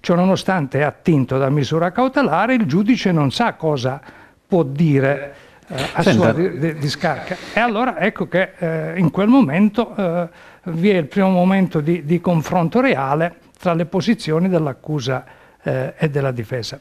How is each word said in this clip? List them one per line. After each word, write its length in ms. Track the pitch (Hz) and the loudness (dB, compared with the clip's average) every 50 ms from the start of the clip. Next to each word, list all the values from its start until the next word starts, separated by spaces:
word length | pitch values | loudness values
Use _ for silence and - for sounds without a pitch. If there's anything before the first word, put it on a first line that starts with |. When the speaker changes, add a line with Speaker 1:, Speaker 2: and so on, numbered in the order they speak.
Speaker 1:
Ciononostante 760 | - - 175 170 180 190 190 - - - 190 180 143 131 - 135 | 0 0 2 2 4 2 2 0 0 -2 -2 -2 -2 -2 -2 0
è 40 | 147 | -2
attinto 540 | 143 - _ _ - 160 139 127 - 131 | -2 -4 _ _ 2 2 2 2 0 0
da 120 | 135 139 131 | 0 0 2
misura 420 | 143 151 135 - 156 165 170 185 | 0 0 0 0 0 0 -2 0
cautelare, 640 | 175 - 254 262 262 294 269 185 151 170 208 240 262 | 0 0 -2 0 2 0 0 2 2 0 2 2 2
il 100 | 240 220 | 0 2
giudice 460 | 139 139 185 214 208 254 - - 202 | 2 2 0 2 2 0 2 2 0
non 200 | 170 156 143 131 | 2 2 2 0
sa 220 | - - 240 214 - | 0 0 -2 -2 -2
cosa 480 | - - 160 151 135 117 131 131 139 - - - - - - _ _ _ | -2 -2 -2 -2 0 -2 -4 -6 -6 -14 -20 -20 -20 -20 -20 _ _ _
può 160 | _ 202 170 160 | _ 0 0 0
dire, 720 | 135 139 143 170 156 143 135 135 135 143 139 143 139 - - - - - - _ | 0 0 2 2 4 4 4 4 2 0 -2 -6 -14 -16 -20 -20 -20 -20 -20 _
eh, 80 | - 165 131 139 - - | -12 -8 -6 -6 -4 -2
a 80 | - | 2
Speaker 2:
Senta. 100 | 170 214 | 2 4
Speaker 1:
sua 200 | 147 110 180 110 113 | 4 4 4 2 2
di-, 240 | 147 180 190 - | 2 -2 -2 -2
di-, 160 | 127 147 165 151 | -2 -4 -4 -4
discarica. 600 | 151 143 147 - - - 165 135 127 - - 185 - - - - | -4 -4 -4 -4 -2 -2 -2 -2 -4 -8 -12 -12 -12 -12 -4 0
E 60 | 208 | 0
allora 400 | 233 240 208 208 247 254 190 156 | 0 0 0 0 -2 -2 -2 0
ecco 280 | 170 214 220 - 185 | -2 -2 -2 -2 -6
che, 240 | - - 175 185 180 - | -2 0 0 0 -2 -4
eh, 420 | - 175 165 160 160 156 160 165 180 | -6 -4 -4 -4 -4 -4 -6 -2 0
in 120 | 185 147 | 0 0
quel 160 | - 185 196 | 2 2 2
momento, 680 | 214 254 277 233 131 139 185 208 214 202 - 226 226 220 | 4 6 4 4 4 4 2 2 2 2 0 -4 -4 -4
eh, 320 | - 196 175 165 180 170 170 - - - - - - _ | -4 -2 -2 -2 -2 -4 -6 -10 -20 -20 -20 -20 -14 _
vi 240 | 180 160 165 175 208 | -8 -4 0 2 2
è 80 | 196 | 2
il 80 | 180 151 | 2 0
primo 240 | 127 - 202 190 190 | -2 0 0 2 2
momento 520 | 190 180 180 185 196 190 190 175 - 185 | 2 2 2 2 4 2 0 0 0 -2
di, 240 | 156 156 175 175 143 | 0 0 -2 -2 0
di 140 | 143 175 165 | -2 -2 0
confronto 600 | - 190 175 160 135 - 175 185 165 160 - 233 | 0 0 0 0 0 0 0 0 0 2 0 0
reale 560 | 262 269 190 131 135 135 143 156 165 175 - - _ - _ _ | 2 2 0 0 0 -2 0 -2 -2 -4 -6 -12 _ -20 _ _
tra 140 | - 185 170 | -2 -2 0
le 120 | 165 175 | 0 -2
posizioni 600 | - - 185 - 226 226 220 - 156 156 165 180 | -2 -2 -2 0 0 -2 -2 0 -2 0 0 0
dell'accusa, 760 | 190 180 165 160 143 123 - - - 151 147 113 123 131 131 - - - - - - _ _ | 2 0 0 0 -2 -6 -8 -8 -6 -6 -4 -2 -4 -4 -4 -6 -12 -20 -20 -20 -20 _ _
eh, 320 | _ - 135 131 131 - - | _ -4 -4 -4 -4 -6 -4
e 120 | - 165 156 | -2 -2 -2
della 220 | 139 147 139 135 | 0 -2 -2 -2
difesa. 480 | 123 120 113 - 131 123 107 - - - | -4 -4 -8 -6 -8 -8 -8 -10 -14 -16